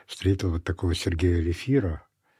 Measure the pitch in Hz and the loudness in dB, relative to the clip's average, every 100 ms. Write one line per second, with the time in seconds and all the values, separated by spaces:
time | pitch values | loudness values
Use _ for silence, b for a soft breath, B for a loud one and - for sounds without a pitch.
0 | B - 95 98 95 82 - - 87 80 | B -2 0 2 0 -2 -4 -2 -2 0
1 | 92 85 90 87 85 85 - 139 101 80 | -2 2 2 2 0 -2 0 2 2 -4
2 | _ _ b b | _ _ b b